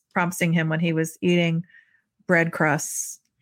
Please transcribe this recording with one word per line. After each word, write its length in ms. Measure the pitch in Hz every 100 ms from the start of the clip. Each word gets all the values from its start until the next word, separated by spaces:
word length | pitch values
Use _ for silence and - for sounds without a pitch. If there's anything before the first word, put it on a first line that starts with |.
| _
promising 380 | - 175 - 175
him 160 | 170 160
when 120 | 160
he 140 | 170
was 240 | 160 160 -
eating 420 | 185 175 170 165 - _ _ _ _ _ -
bread 260 | 175 165
crusts. 680 | - 156 143 - - - - _ _